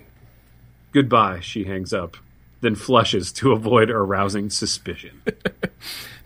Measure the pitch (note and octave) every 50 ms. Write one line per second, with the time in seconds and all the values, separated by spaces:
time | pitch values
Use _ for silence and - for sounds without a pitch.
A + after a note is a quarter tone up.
0 | - - _ _ - - _ _ _ _ _ - - - _ _ _ _ - C#3+
1 | C3+ A#2 B2 A#2 G#2+ G2 F#2 F2 - - - A2+ F#2+ F#2 G2 F#2+ F#2+ F2+ A2 G2
2 | F2 E2+ - - - _ _ _ _ _ _ _ - A#2 G#2+ - - - B2+ A#2
3 | - - - G2 F2 - - - A2+ C3+ A#2 A2 A2 A2 A#2+ A#2 A2 A2 A#2 A2
4 | G2+ F#2+ G2 F#2+ G2 G2 G2+ G#2 G2+ G#2 - - G#2+ G2 - - - F#2+ E2 -
5 | - - - - _ - - - _ - - _ - - - _ - - - -
6 | - - - - -